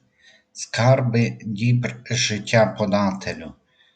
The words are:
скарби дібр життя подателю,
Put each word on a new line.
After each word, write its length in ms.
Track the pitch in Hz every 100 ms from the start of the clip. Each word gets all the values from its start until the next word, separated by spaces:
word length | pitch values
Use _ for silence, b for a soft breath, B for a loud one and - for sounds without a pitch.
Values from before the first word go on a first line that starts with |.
| _ b b b b
скарби 840 | - - - 117 131 123 117 113 - -
дібр 500 | 98 120 123 123 - -
життя 680 | 117 - 107 101 117 107 -
подателю, 760 | 104 101 98 95 - 82 80 - _ _ _